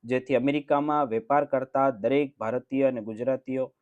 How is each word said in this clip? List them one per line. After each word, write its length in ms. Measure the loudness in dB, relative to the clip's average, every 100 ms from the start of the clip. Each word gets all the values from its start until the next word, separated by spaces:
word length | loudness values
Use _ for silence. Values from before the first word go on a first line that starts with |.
જેથી 300 | -2 -4 0
અમેરિકામાં 720 | 0 2 -2 0 0 2 0 0
વેપાર 360 | -2 2 0
કરતા 460 | 2 -2 -2 0 0
દરેક 440 | 2 0 2 0 _
ભારતીય 480 | -4 -4 -4 0 0
અને 140 | 0
ગુજરાતીઓ 640 | -8 -6 -4 -4 -4 -4 -6 _